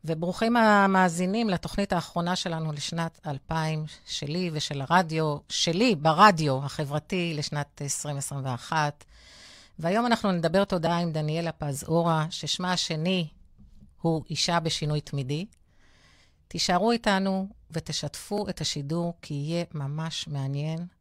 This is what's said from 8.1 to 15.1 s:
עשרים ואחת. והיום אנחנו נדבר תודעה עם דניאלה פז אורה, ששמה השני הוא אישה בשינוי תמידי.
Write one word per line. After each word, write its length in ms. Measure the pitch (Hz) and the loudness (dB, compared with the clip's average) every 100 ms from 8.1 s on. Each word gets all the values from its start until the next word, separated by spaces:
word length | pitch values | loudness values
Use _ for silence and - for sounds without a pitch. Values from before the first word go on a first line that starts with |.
| 139 | -6
עשרים 240 | 139 139 135 | -6 -6 -6
ואחת. 580 | 120 - 160 147 - - - - - - - - - | -6 -2 -2 -2 -4 -20 -20 -20 -20 -20 -20 -20 -6
והיום 260 | 160 208 240 | 0 0 2
אנחנו 260 | 226 208 | 2 2
נדבר 320 | 175 165 180 | 0 2 2
תודעה 360 | 202 185 165 170 | 2 2 0 0
עם 120 | 170 | 0
דניאלה 400 | 156 151 160 170 | -2 -2 -2 -4
פז 320 | - 147 139 - | -4 -6 -6 0
אורה, 380 | 165 170 160 156 | 2 4 2 0
ששמה 440 | - 151 - 180 | -6 -6 -4 -2
השני 540 | 175 - 156 170 185 160 - - - - - - _ | -2 -2 -2 0 0 -2 -8 -20 -20 -20 -20 -20 _
הוא 220 | 165 160 - | 0 0 -2
אישה 300 | 147 - 170 | -2 2 2
בשינוי 420 | 160 - 151 151 | 2 -2 0 -2
תמידי. 440 | - | -2